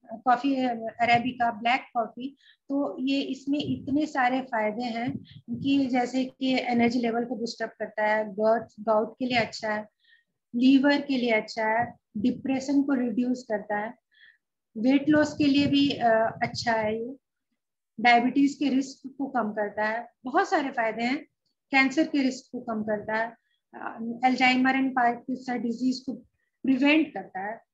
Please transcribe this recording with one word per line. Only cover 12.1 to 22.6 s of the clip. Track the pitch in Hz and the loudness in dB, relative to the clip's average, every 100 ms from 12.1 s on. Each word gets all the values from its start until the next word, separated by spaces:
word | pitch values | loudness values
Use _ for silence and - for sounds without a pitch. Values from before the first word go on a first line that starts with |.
| 214 | -2
depression | 247 - 269 262 262 285 | 0 0 -2 -4 2 2
को | 285 | 2
reduce | 262 240 214 247 247 | 0 0 -2 -2 -2
करता | - 208 190 208 | -4 -6 -4 -6
है, | 220 247 _ _ - _ _ _ _ 226 | -6 -12 _ _ -20 _ _ _ _ -2
weight | 240 277 277 | 2 2 4
loss | 302 302 | 4 4
के | - 294 | 2 2
लिए | 277 277 | 4 4
भी, | 277 277 | 4 2
अ, | 277 233 226 226 - | 2 2 4 2 -2
अच्छा | 240 - - | -6 -4 -2
है | 226 214 220 | 0 0 -4
ये, | 233 285 _ _ _ _ _ _ _ - | -6 -10 _ _ _ _ _ _ _ 0
diabetes | 233 240 247 277 277 | 4 6 4 4 2
के | - 285 | 2 0
risk | 254 254 - 262 - | 2 0 -10 -20 -10
को | 277 | -6
कम | 247 214 | -2 -2
करता | 214 208 202 214 | -2 -4 -2 -2
है, | 226 233 _ 254 | -2 -10 _ -2
बहुत | 311 392 | 0 2
सारे | 370 269 | 0 -2
फायदे | - 226 220 | -2 -4 -2
हैं, | 233 285 - _ _ _ _ | -2 -4 -8 _ _ _ _
cancer | 269 262 294 311 | 2 2 2 0
के | 285 | 2
risk | 262 254 _ | 0 -2 _
को | |
कम | 247 | -12